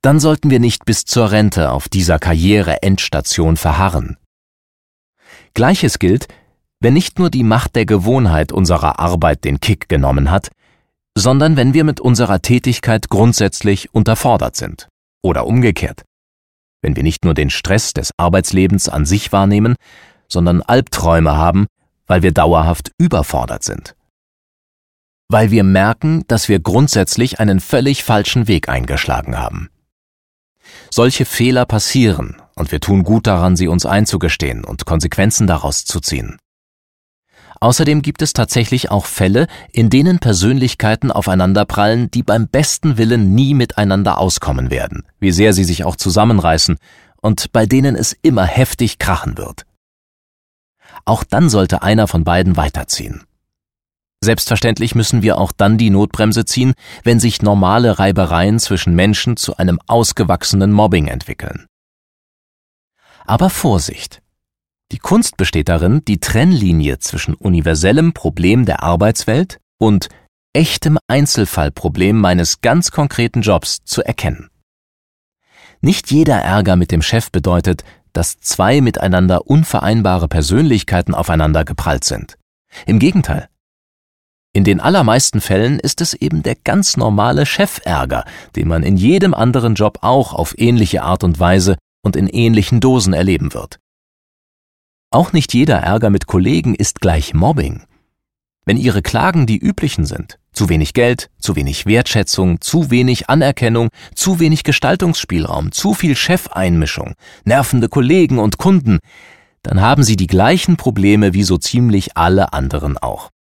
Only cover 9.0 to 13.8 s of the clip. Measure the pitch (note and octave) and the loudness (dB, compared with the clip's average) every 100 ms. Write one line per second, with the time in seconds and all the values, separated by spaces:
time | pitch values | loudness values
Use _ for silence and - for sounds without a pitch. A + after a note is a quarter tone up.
9 | E2+ F2 D#2+ D2 - C#2 - G#2 - D#2+ | -2 0 0 0 -2 -4 -2 -4 -2 -2
10 | C2+ C#2 C#2+ F#2 - _ _ _ _ _ | 0 0 0 -2 -4 _ _ _ _ _
11 | _ - G#2+ C3+ D#3 D3 B2+ D3 D#3 - | _ -2 0 2 2 4 4 2 2 0
12 | B2+ A#2 A#2 F#2+ - A#2+ - A#2+ - A2 | 0 2 2 0 0 0 0 -2 0 -2
13 | - F#2+ A#2 - G2 - G#2 G2+ | 0 2 2 2 -2 0 -2 -2